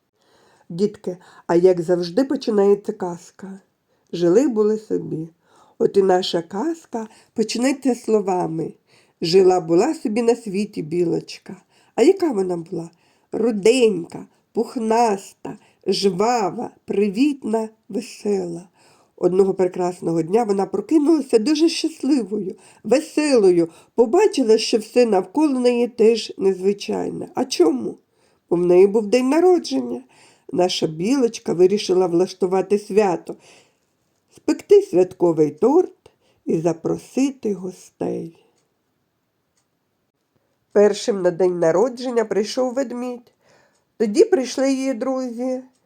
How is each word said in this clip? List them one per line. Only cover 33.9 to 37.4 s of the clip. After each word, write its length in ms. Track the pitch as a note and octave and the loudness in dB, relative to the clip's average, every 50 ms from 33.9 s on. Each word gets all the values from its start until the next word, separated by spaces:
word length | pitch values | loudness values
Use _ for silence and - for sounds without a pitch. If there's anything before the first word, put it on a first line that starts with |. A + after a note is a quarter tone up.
| _ _ _ _ _ _ _ _ _ | _ _ _ _ _ _ _ _ _
спекти 460 | - _ - D4+ - - - G#4 G4+ | -8 _ -4 -4 -4 2 4 4 4
святковий 720 | - - - F3 F3+ F3+ - - F3+ F3 D#3+ D#3 D#3 D3 | 4 4 2 0 0 0 0 0 0 0 2 2 0 0
торт 600 | D3 - G3+ B3 D4+ F#4 F4+ - - _ _ _ _ _ _ _ _ _ _ | 0 0 0 2 4 2 2 0 -4 _ _ _ _ _ _ _ _ _ _
і 120 | C#4+ G#3 E3 | -4 -4 -2
запросити 960 | D#3 F3 D#3+ E3 - E3 E3 E3 - - - C4+ C4+ C#4+ C4+ - | 0 -2 -4 -2 -4 -6 -6 -6 -8 -8 -4 -2 -2 -2 -2 -6